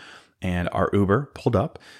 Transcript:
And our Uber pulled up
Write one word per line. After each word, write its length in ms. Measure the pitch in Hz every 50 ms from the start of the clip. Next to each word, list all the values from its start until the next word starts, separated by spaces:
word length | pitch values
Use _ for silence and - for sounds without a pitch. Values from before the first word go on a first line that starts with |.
| - - - - - _ _ -
And 260 | - 92 90 90 87 - -
our 160 | 95 92 -
Uber 400 | - 101 101 92 98 127 143 - -
pulled 220 | - - 131 113
up 240 | 95 120 165 - - - - -